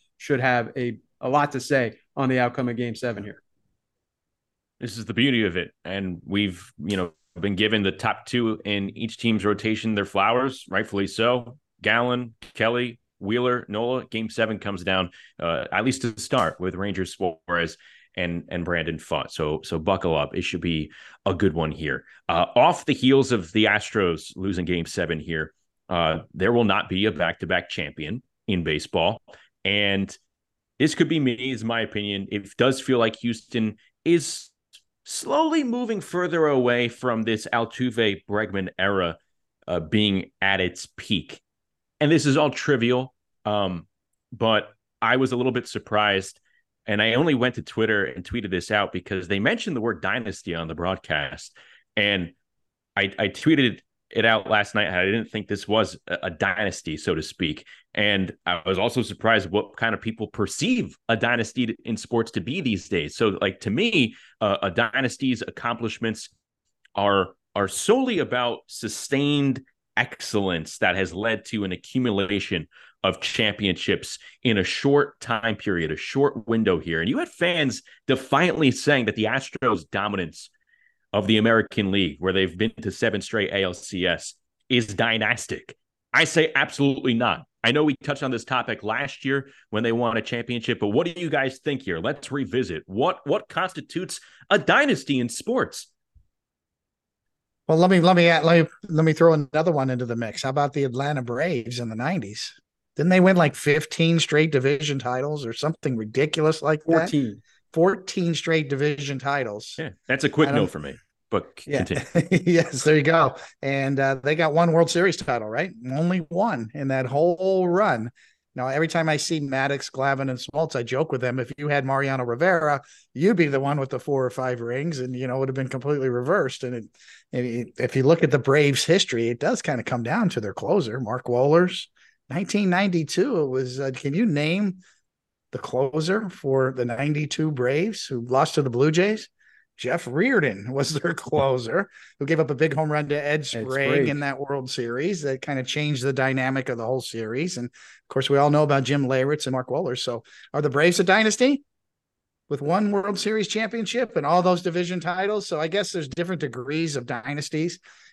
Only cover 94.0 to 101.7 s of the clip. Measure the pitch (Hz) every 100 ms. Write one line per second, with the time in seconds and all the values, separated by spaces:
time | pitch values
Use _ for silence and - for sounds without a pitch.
94 | 185 - - - - 202 - 214 285 196
95 | - 135 123 - - 247 160 - - _
96 | _ _ _ _ _ _ _ _ _ _
97 | _ _ _ _ _ _ - 160 180 185
98 | 170 180 170 165 160 170 160 - - 156
99 | 160 151 165 156 139 151 165 151 131 127
100 | 123 117 110 - 135 139 143 143 135 120
101 | 143 147 120 120 170 143 113